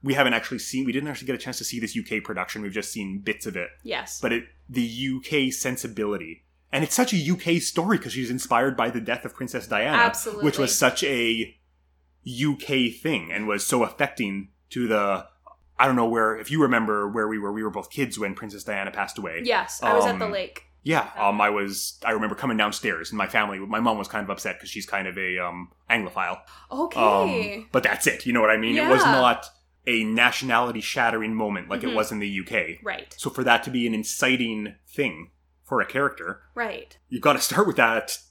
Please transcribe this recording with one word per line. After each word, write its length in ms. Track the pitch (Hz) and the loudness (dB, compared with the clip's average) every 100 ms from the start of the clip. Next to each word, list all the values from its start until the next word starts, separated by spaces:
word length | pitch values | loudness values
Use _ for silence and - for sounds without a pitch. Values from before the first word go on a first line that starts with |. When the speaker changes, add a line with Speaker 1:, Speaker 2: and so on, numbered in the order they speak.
Speaker 1:
we 120 | 135 | 2
haven't 180 | 139 127 | 4 4
actually 240 | 117 - 120 | 4 -2 -8
seen, 260 | - 127 | -4 -2
we 60 | 131 | 0
didn't 160 | 127 147 | -2 -4
actually 180 | 139 131 | -8 -4
get 80 | 123 | -4
a 20 | |
chance 200 | 131 127 | -4 -8
to 60 | |
see 140 | 113 120 | -6 -4
this 160 | 113 | -4
U 80 | 117 | -4
K 180 | - 110 | -4 -4
production. 420 | - 98 92 107 | -4 -6 -6 -6
We've 100 | 104 | -6
just 180 | 104 101 | -6 -6
seen 300 | 117 98 98 | -6 -6 -6
bits 260 | 101 104 113 | -4 -4 -4
of 100 | 92 | -8
it. 120 | 87 - | -8 -12
Speaker 2:
Yes. 340 | - 165 - - | -8 -8 -8 -6
Speaker 1:
But 120 | 120 | -2
it, 120 | 117 - _ - | -2 -4 _ -8
the 140 | 123 | -4
U 380 | 117 113 135 131 | -2 -2 -4 -4
K 300 | - 151 131 | -2 0 2
sensibility. 920 | 127 135 127 123 107 104 101 80 82 _ _ _ | 0 -4 -4 -6 -4 -2 -4 -6 -16 _ _ _
And 100 | 131 | -2
it's 120 | 156 - | 0 2
such 160 | 247 | 2
a 40 | 190 | 2
U 200 | 143 180 | 2 0
K 240 | 170 170 | 2 0
story 360 | - - 175 214 | 2 -2 2 2
'cause 140 | 123 | 0
she's 180 | 110 120 | -6 -4
inspired 460 | 123 - 120 135 131 | -4 2 2 4 2
by 140 | 117 | 0
the 100 | 117 | 0
death 240 | 113 120 | -4 -4
of 100 | 120 - | -6 -10
Princess 320 | 127 123 - | -8 -6 -2
Diana, 300 | 110 120 185 | 0 2 4
Speaker 2:
Absolutely. 460 | 233 233 226 208 | 2 2 -6 0
Speaker 1:
which 140 | 151 139 | 0 2
was 180 | 131 - | 2 4
such 280 | 131 123 | 4 4
a 520 | 151 131 117 113 107 _ _ _ _ _ _ _ | 0 2 2 2 -2 _ _ _ _ _ _ _
U 320 | - 123 147 139 | -14 -2 -2 -2
K 340 | - 139 120 | -2 0 0
thing 400 | 117 165 135 82 | 0 -4 -2 -4
and 160 | 90 107 | -6 -2
was 180 | 101 | -2
so 200 | - 123 | 0 2
affecting 640 | 113 - 139 - 107 98 95 _ _ | 0 0 -4 -2 -4 -4 -8 _ _
to 180 | 123 120 | -4 0
the, 380 | 107 101 95 - _ - - _ - | 2 2 -2 -4 _ -20 -20 _ 2
I 60 | 131 | 4
don't 100 | 123 | 6
know 120 | 117 | 4
where, 280 | 113 110 110 | 4 2 0
if 140 | 110 | -4
you 100 | 151 | 2
remember 460 | 139 120 110 104 101 | 4 4 2 0 0
where 200 | 110 107 | -2 -2
we 100 | 110 | -2
were, 140 | 101 | -4
we 100 | 107 | -4
were 80 | 107 | -4
both 200 | 101 90 | -6 -10
kids 280 | - 131 107 | -4 -4 -2
when 160 | 101 | -6
Princess 300 | 98 110 101 | -6 -12 -12
Diana 260 | 98 101 98 | -8 -6 -6
passed 260 | 101 95 - | -4 -6 -6
away. 240 | 95 82 | -8 -6
Speaker 2:
Yes, 360 | 240 214 - - | -2 -2 -2 -4
I 100 | 240 | 2
was 120 | 214 202 | 4 4
at 120 | 185 | 0
the 60 | 214 | -4
Speaker 1:
Um, 60 | |
Speaker 2:
lake. 320 | 202 180 - _ _ | -4 -8 -12 _ _
Speaker 1:
Yeah, 280 | 139 156 107 - | -2 0 -2 0
Speaker 2:
Yeah. 120 | 104 | 0
Speaker 1:
um, 120 | 104 | 4
I 100 | 104 | 2
was, 480 | 104 101 98 - - | 2 -2 -4 -8 -4
I 60 | 113 | -2
remember 220 | 110 107 | 0 0
coming 220 | 98 131 110 | -2 -2 2
downstairs 540 | 104 104 113 82 85 | 2 0 -2 -2 -4
and 80 | 110 | -4
my 80 | 95 | 0
family, 300 | 117 104 95 | 2 0 -2
my 220 | 98 110 | -4 0
mom 160 | 117 110 | 2 2
was 100 | 95 | -2
kind 160 | 110 | -4
of 60 | 98 | -4
upset 280 | 98 104 92 | -4 -6 -8
'cause 80 | - | -10
she's 180 | - 95 | -12 -4
kind 200 | 101 95 | -4 -4
of 80 | 90 | -4
a, 200 | 92 92 | -4 -2
um, 320 | 87 87 87 _ _ | -4 -6 -12 _ _
Anglophile. 500 | 117 92 95 87 92 - - - | -2 0 -4 -4 -6 -12 -20 -12
Speaker 2:
Okay. 840 | 262 330 - 117 101 190 - 208 202 | -6 -4 4 6 6 4 0 -4 -6
Speaker 1:
Um, 100 | - | -2
but 100 | 127 | 0
that's 240 | 101 - - | 2 2 2
it, 200 | - 123 | 0 0
you 60 | |
know 80 | 120 | 4
what 100 | 107 | 6
I 60 | 107 | 4
mean? 200 | 113 117 | 2 2
It 120 | - | 4
was 140 | 131 | 6
Speaker 2:
Yeah. 100 | 277 | 6
Speaker 1:
not 340 | 131 123 117 - _ _ _ - | 6 4 2 -4 _ _ _ 0
a 180 | 117 | 0
nationality-shattering 1300 | 110 110 123 - 131 117 123 113 - - 117 113 110 | 2 6 4 4 2 2 2 -2 -4 0 2 2 -2
moment 340 | 110 107 98 87 | -2 -2 -2 -4
like 120 | 98 | -4
it 40 | 127 | -2
Speaker 2:
Mm-hmm. 100 | 113 | 0
Speaker 1:
was 160 | 107 | 0
in 60 | 107 | -2
the 100 | 104 | -4
U 160 | 95 | -4
K. 340 | 92 113 82 85 | -2 -2 -2 -6
Speaker 2:
Right. 320 | 214 - - - | -8 -8 -12 -8
Speaker 1:
So 120 | 135 | -6
for 120 | - | -2
that 180 | 123 117 | 4 4
to 60 | - | 4
be 160 | 127 117 | -2 0
an 80 | |
inciting 800 | 110 110 - 131 131 117 107 104 - _ | 0 -4 0 2 2 0 -4 -8 -12 _
thing 440 | - 135 80 85 _ _ _ | -4 -4 -4 -16 _ _ _
for 160 | _ 127 | _ -2
a 60 | 95 | 0
character, 560 | 131 139 - 87 101 _ | 0 0 -2 -10 -12 _
Speaker 2:
Right. 440 | - 226 185 - - _ | -8 -6 -6 -14 -20 _
Speaker 1:
you've 140 | 123 | 0
gotta 180 | 151 131 | 2 4
start 260 | - - 202 | 2 2 2
with 100 | 143 | 4
that 420 | 117 113 - - - | 4 4 -2 -10 -12